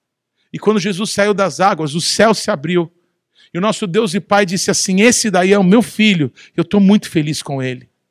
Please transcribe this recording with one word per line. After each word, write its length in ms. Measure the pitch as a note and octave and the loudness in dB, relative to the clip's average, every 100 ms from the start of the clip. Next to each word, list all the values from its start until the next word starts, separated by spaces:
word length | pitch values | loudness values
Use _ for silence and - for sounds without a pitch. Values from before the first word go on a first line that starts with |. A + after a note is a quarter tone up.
| _ _ _ _ _ | _ _ _ _ _
E 60 | - | -4
quando 200 | - G#3+ | -2 0
Jesus 320 | F3 F3 G#3+ | -2 -4 -6
saiu 220 | - G3+ | -2 0
das 280 | G3 F#3+ C#3 | 0 -2 0
águas, 340 | F#3+ F3 D#3 | 0 0 -4
o 60 | D#3 | -4
céu 340 | - - G#3+ | -4 2 2
se 160 | G3+ - | 2 -2
abriu. 420 | G3 D3 F3 E3 _ _ _ _ _ _ | -6 -2 -2 -4 _ _ _ _ _ _
E 40 | E3+ | -4
o 20 | |
nosso 260 | G#3 - G#3 | -2 -2 -2
Deus 260 | E3 A3+ | -2 0
e 80 | F3+ | -4
Pai 240 | - G3+ | 0 0
disse 260 | G3+ F#3+ - | 2 -2 -2
assim: 300 | F#3+ - F#3+ | -2 -2 2
"Esse 300 | A3+ A#3 A3+ | 2 2 0
daí 220 | F#3 F#3 | 0 2
é 60 | G3+ | 4
o 60 | |
meu 180 | F#3 A3+ | 4 4
filho, 480 | G#3 - G#3+ F#3 C3+ - - | 2 0 2 2 -2 -6 -10
eu 100 | - | -6
tô 140 | E3 G#3 | -2 2
muito 300 | F#3+ G#3 - | 4 4 2
feliz 340 | E3+ D3+ C#3+ | -4 -4 -6
com 200 | - C#3 | -8 -6
ele." 280 | B2+ B2+ - _ _ | -6 -8 -16 _ _